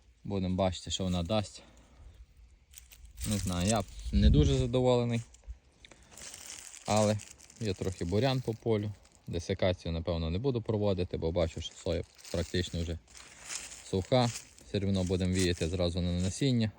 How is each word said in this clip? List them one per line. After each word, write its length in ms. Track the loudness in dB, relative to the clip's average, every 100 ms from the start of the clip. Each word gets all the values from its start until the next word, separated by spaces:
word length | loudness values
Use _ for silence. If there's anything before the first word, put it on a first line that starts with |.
| -20 _
Будемо 320 | -6 -2 0 2
бачити, 360 | 0 0 -6
що 120 | -4
вона 200 | 0 0
дасть. 380 | 0 0 -2 -8 -20 -20 -20 -20 -20 -20 -20 -20 -20 -20 _ -20 -20 -20 -20 -10 -4
Не 100 | -2
знаю, 320 | -2 0 2
я 140 | 0 -2 -8 0
не 180 | 6 8
дуже 280 | 8 8 4
задоволений. 640 | 2 2 4 4 4 0 -4 -14 -18 -18 _ _ -20 -20 -20 -20 -18 -16 -16 -16 -16 -10 0
Але 320 | 4 4 2 -4 -18 -20 -8
є 140 | -6
трохи 320 | -4 -4 -4 -2
бурян 360 | 2 2 0
по 120 | -2
полю. 380 | -4 -2 -2 -2 -8 -16 _ -8
Десикацію, 640 | -6 -4 0 0 0 -2
напевно, 380 | -4 -2 -2 0
не 100 | 0
буду 220 | 0 -2
проводити, 560 | 0 0 2 0 -2 -2
бо 140 | -2
бачу, 300 | 0 0 -2
що 120 | -10 -8
соя 200 | -4 -4 -4 -14 -8
практично 500 | -6 -2 -4 -2 -4
вже 160 | -4 -6 -12 -20 -20 -20 -14 -12 -12 -16 -4
суха. 400 | -4 2 2 2 -2 -12 -20 -8
Все 100 | -4
одно 260 | 0 2
будемо 300 | 2 2 2
віяти 360 | 2 2 2 -2
зразу 320 | 0 0 0
на 100 | 0
насіння, 600 | 0 -2 0 2 2 0